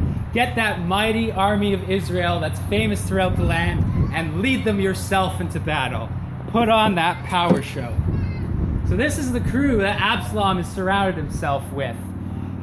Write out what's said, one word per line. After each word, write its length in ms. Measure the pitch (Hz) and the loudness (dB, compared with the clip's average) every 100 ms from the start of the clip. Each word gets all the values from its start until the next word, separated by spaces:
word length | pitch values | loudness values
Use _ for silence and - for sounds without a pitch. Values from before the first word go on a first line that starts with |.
| - - - | -2 -4 -2
Get 220 | 226 247 240 | 0 0 0
that 260 | 220 185 | 0 0
mighty 500 | 175 196 220 220 220 | 0 2 2 0 0
army 420 | 190 196 208 202 | 2 2 2 2
of 160 | 190 185 | 0 0
Israel 500 | 190 170 180 175 170 | -2 0 0 0 0
that's 200 | 156 - | -2 -4
famous 400 | - 202 220 202 - | 0 0 2 0 0
throughout 300 | 190 185 180 | 2 2 2
the 60 | |
land 680 | 170 165 170 165 - - - | 2 2 2 2 2 2 0
and 280 | 165 165 160 | 0 -2 0
lead 220 | 247 262 220 | 2 2 2
them 140 | 202 | 2
yourself 600 | 190 185 - 190 185 - | 2 0 0 2 2 -2
into 200 | 170 165 | -4 -4
battle. 500 | 156 151 127 117 110 - - - - | -2 -2 -2 -4 -4 -6 -8 -8 -2
Put 200 | 226 226 | 2 4
on 260 | 220 214 180 | 4 4 4
that 280 | 165 170 - | 2 0 -2
power 360 | 180 175 - | 0 2 2
show. 340 | - - 120 - - - - - - - - - - | 0 -6 -4 -2 0 0 -2 -4 -4 -2 -2 0 0
So 60 | 185 | 2
this 220 | 294 294 | 0 0
is 140 | 262 | -2
the 100 | 240 | -2
crew 360 | - 233 285 226 | 0 2 2 2
that 220 | 196 190 | 2 0
Absalom 560 | 196 226 - 214 196 185 | 0 0 -2 0 2 0
has 140 | 170 | -2
surrounded 440 | - 185 196 196 175 | -2 0 2 2 -2
himself 540 | 143 - 156 139 - | -4 -4 -2 -2 -2
with. 240 | 139 127 - - - - - - - | -4 -4 -6 -8 -8 -8 -6 -6 -4